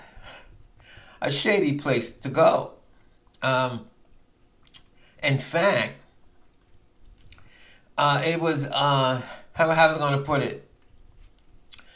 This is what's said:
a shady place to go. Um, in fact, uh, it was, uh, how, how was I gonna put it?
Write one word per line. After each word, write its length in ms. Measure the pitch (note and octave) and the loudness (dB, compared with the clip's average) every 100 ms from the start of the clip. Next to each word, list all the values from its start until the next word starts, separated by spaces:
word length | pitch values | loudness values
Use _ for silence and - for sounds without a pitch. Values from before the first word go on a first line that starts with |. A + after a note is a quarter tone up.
| - - - - - - - - - - - - | -20 -20 -20 -20 -20 -20 -20 -20 -20 -20 -20 -8
a 100 | C#3 | -4
shady 420 | C#3 - G3+ D3+ | -2 0 2 0
place 380 | C#3+ D3 A#2+ - | -2 -2 -2 -4
to 180 | - C3+ | -10 -6
go. 440 | C#3+ D#3+ - - - _ - _ _ _ _ | 4 4 4 -4 -14 _ -20 _ _ _ _
Um, 440 | C3 C3 B2+ A#2 G#2+ _ _ - _ _ _ _ - - - _ - - | -2 0 -2 -6 -14 _ _ -20 _ _ _ _ -20 -20 -20 _ -20 -6
in 160 | D3 C3+ | -2 -2
fact, 640 | - E3 G3 C3 G#2+ - - _ - - - _ _ - _ _ - - - - - - - - _ - | -2 0 0 0 -4 -8 -20 _ -20 -20 -20 _ _ -20 _ _ -20 -20 -20 -20 -20 -20 -20 -20 _ 0
uh, 260 | C#3+ C#3+ | 2 2
it 160 | D#3+ E3 | 0 -2
was, 260 | E3 C#3+ C3+ | -2 -2 -4
uh, 560 | D3+ C#3+ C#3 C3 B2+ - - - | -2 2 2 2 -2 -8 -18 -14
how, 180 | - D#3+ | -2 2
how 180 | D#3+ D#3+ | 6 4
was 80 | D#3 | 4
I 20 | |
gonna 200 | D3 C#3 | 0 -2
put 240 | D3+ C#3 | 0 -2
it? 260 | A#2+ - - _ - - - - - _ - - - - - | -2 -8 -16 _ -20 -20 -20 -20 -20 _ -20 -20 -20 -20 -20